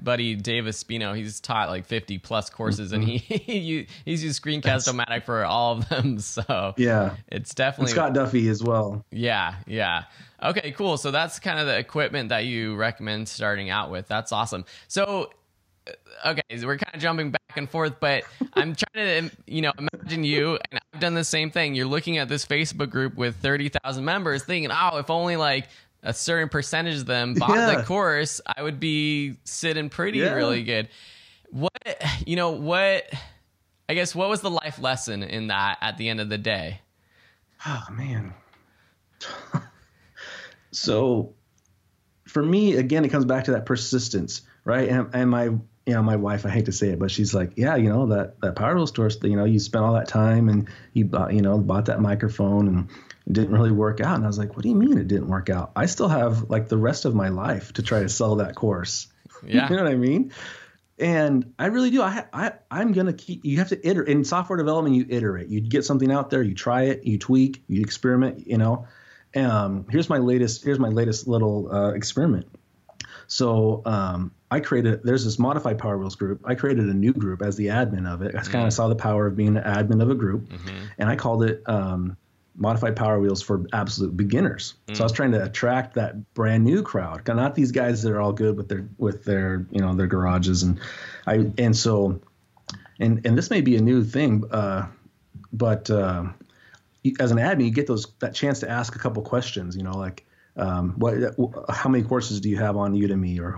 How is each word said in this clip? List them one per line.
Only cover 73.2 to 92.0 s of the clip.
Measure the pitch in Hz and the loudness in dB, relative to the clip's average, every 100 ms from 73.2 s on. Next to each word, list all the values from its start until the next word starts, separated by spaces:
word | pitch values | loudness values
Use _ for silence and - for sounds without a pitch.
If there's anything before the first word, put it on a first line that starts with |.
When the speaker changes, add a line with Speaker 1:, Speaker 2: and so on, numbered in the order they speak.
| - | -8
Speaker 2:
So, | - 123 113 110 110 | 0 2 4 4 2
um, | 113 107 95 90 90 - - | 0 0 0 -2 -4 -8 -4
I | 117 | -2
created, | 147 127 117 104 | 0 2 2 2
there's | 120 127 | 2 2
this | 113 107 | 2 2
Modified | 123 147 123 110 | 2 2 0 -2
Power | 110 101 | -2 -2
Wheels | 95 | -4
group. | - 98 98 | -4 -4 -4
I | - | -4
created | 123 139 131 104 | -2 0 2 2
a | |
new | 98 107 | 2 2
group | 131 101 92 | 2 -2 -2
as | 101 98 | -4 -2
the | 104 | 0
admin | 110 123 101 90 | 0 0 -2 -4
of | 87 | -4
it. | 98 - | -4 -6
I | |
kinda | 110 123 113 | -4 0 0
Speaker 1:
Mm. | |
Speaker 2:
saw | 107 113 | 2 0
the | |
power | 113 110 104 104 | 0 0 0 0
of | |
being | 98 104 104 | 2 2 2
an | |
admin | - 101 107 110 | 0 0 2 4
of | 117 | 4
a | |
group, | 131 107 104 - | 2 0 -2 -6
Speaker 1:
Mm-hmm. | 90 90 95 104 - | -12 -12 -12 -12 -4
Speaker 2:
and | 107 | -2
I | 120 | 0
called | 127 113 | 0 2
it, | 113 110 - | 2 0 -2
um, | 107 95 92 90 92 _ _ _ | -2 -2 -2 -4 -8 _ _ _
Modified | - 104 113 113 110 | -4 -2 0 0 0
Power | 110 107 | 0 2
Wheels | 101 98 | 2 0
for | - 101 90 | -2 -2 -2
Absolute | 110 101 - 98 | -4 -4 -2 -2
Beginners. | 87 101 120 196 - - - - | 0 2 2 2 -2 -10 -14 -8
So | 107 | -2
I | |
was | 113 | 0
Speaker 1:
Mm. | 113 | 2
Speaker 2:
trying | 139 | 2
to | 110 | 2
attract | 98 107 120 127 120 | 0 0 0 0 -2
that | - - 101 104 | -2 -4 -6 -8
brand | - 110 113 | -2 2 4
new | 113 185 | 6 4
crowd, | 208 104 87 - - | 2 -2 -4 -6 -2
not | 117 135 | 0 0
these | 143 131 | 2 2
guys | 127 120 117 | 2 0 2
that | 110 | 0
are | 104 | 2
all | 104 | 0
good | 104 110 101 | 2 2 0
with | 98 | -2
their, | 98 101 - | -6 -6 -4
with | 110 101 | -2 -2
their, | - 98 95 92 92 | 0 0 2 -2 -2
you | 101 | 0
know, | 95 | 2
their | 92 92 | 2 2
garages. | 92 90 90 90 90 | 2 2 2 4 2
And | 92 90 - - - - - | 2 0 -4 -12 -14 -8 0
I, | 107 104 101 | 2 2 2
and | 120 | 2
so, | 113 117 107 | 4 4 4